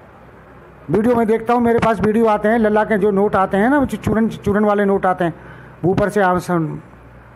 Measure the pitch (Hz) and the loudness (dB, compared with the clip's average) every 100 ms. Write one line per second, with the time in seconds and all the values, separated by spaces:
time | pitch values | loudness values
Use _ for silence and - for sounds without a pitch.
0 | - - - - - - - - - 180 | -20 -20 -20 -20 -20 -20 -20 -16 -4 0
1 | 220 233 226 226 226 240 233 233 226 220 | 2 0 0 0 0 0 2 2 0 0
2 | 208 214 226 208 208 233 214 214 214 214 | 0 2 2 2 0 0 2 0 0 0
3 | 208 196 208 208 190 196 220 294 262 214 | 2 2 0 0 0 0 2 2 0 -4
4 | - 214 226 - - 202 214 202 202 196 | -4 -2 -2 -2 -2 0 2 2 0 0
5 | 190 180 170 160 - - - - 160 185 | 0 0 -2 -4 -14 -20 -20 -4 -2 0
6 | 202 208 185 180 165 175 156 151 - - | -2 0 0 0 -2 -2 -4 -8 -16 -20
7 | - - - | -20 -20 -20